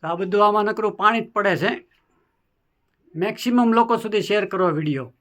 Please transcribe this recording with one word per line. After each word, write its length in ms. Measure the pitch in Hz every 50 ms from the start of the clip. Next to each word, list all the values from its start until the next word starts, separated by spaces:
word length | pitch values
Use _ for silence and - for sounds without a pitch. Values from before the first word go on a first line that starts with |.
| -
આ 120 | 156 170
બધું 320 | 170 190 185 190 202 208 208
આમાં 160 | 208 214 208
નકરું 280 | 208 214 220 214 208
પાણી 300 | 185 - 190 208 226 233
જ 100 | - -
પડે 260 | _ 208 208 208 180 143
છે. 300 | 143 208 302 359 - _ _ _ _ _ _ _ _ _ _ _ _ _ _ _ _ _ _ _ _ _ _ _ _ _ _
મેક્સિમમ 580 | 160 175 208 226 - - 247 240 247 247 233 226
લોકો 240 | 233 233 233 233 226
સુધી 240 | 226 220 208 208
શેર 240 | 185 - 202 214 208
કરો 220 | 196 - 185 185 180
વીડિયો 460 | 156 151 156 151 147 135 127 117 _ _